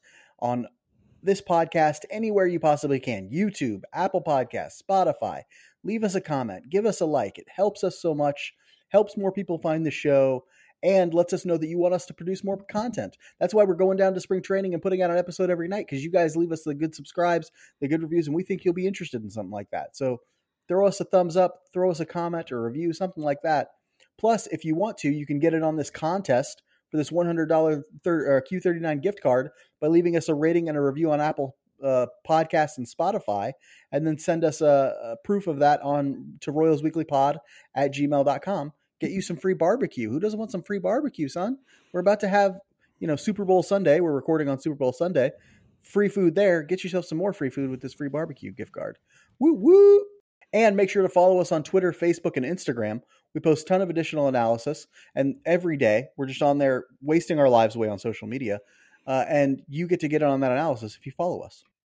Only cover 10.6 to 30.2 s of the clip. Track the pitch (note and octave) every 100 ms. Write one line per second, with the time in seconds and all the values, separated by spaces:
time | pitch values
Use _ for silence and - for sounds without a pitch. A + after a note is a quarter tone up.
10.6 | _ _ E3+ G3 F3 E3+ F3 F#3 F3+ E3
11.6 | D#3 F3 F3 F3+ - - E3+ F#3+ G3 G3
12.6 | G3 G#3 A#3 G#3+ G2 - _ _ F3+ G#3+
13.6 | G3+ E3+ F#3+ F#3+ F#3+ F#3 - F#3+ F3+ G3
14.6 | F#3+ E3+ G3 F#3 F3+ F3 F3+ E3+ F3+ E3+
15.6 | E3+ G#3 - C3+ D#3+ F3+ E3 D#3+ E3+ D#3+
16.6 | D#3 D3 D#3+ D#3 C#3+ - F3 E3+ D#3 _
17.6 | - _ C#3 E3 D#3+ E3+ D3 D#3+ F#3 F#3
18.6 | F#3 E3+ F#3 F#3+ D#3+ A#2+ G#2+ A2 F#2 G#2
19.6 | G#2 E2+ C#2+ - C3 A#2+ _ _ _ _
20.6 | - F3+ G3 - - F#3+ F3 F3 F3+ -
21.6 | _ F3+ F#3 D#3+ D#3 F3 E3+ E3+ D#3+ B2
22.6 | A#2 C3+ E3+ D#3+ F#3+ D#3+ D3+ C#3+ D#3+ D3
23.6 | - _ _ _ _ _ G#3+ A3+ - E3
24.6 | D#3+ D#3+ A3 - D3 D3 C#3+ C#3+ E3 D#3+
25.6 | D#3+ D#3 C#3 - D#3+ F#3+ F#3+ B2+ C#3 -
26.6 | _ _ _ D#3 C#3+ D#3+ E3+ E3 D#3 D#3+
27.6 | D#3+ D3+ - D3 F3+ E3 C#3 C3+ C3+ F#3
28.6 | F3+ E3+ E3 D3 E3+ G3+ C#3+ B2 C3 -
29.6 | _ _ D3+ E3+ F3 E3+